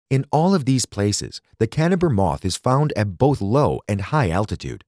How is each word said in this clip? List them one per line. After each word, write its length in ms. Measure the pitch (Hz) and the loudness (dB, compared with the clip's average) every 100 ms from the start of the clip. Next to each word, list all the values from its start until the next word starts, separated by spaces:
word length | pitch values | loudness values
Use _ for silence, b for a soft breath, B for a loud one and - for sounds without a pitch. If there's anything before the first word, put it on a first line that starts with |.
| _ | _
In 160 | 131 - | -2 0
all 240 | 147 175 | 2 2
of 120 | 196 127 | 2 2
these 200 | 131 - | 0 -2
places, 540 | - 104 101 60 - - - | -2 -2 -2 -6 -12 -20 -4
the 80 | 113 | -2
conibear 440 | - 165 185 175 | 0 0 2 2
moth 340 | 101 92 73 | 2 0 0
is 140 | 95 - | -4 -4
found 340 | 123 135 151 - | 0 2 0 0
at 200 | 107 85 | -2 0
both 220 | 139 135 | 0 2
low 400 | 98 131 123 65 - | 0 2 2 0 -4
and 140 | 101 | -4
high 280 | 95 151 104 | -2 0 0
altitude, 540 | 87 107 - - 113 | 0 -2 -6 -8 -12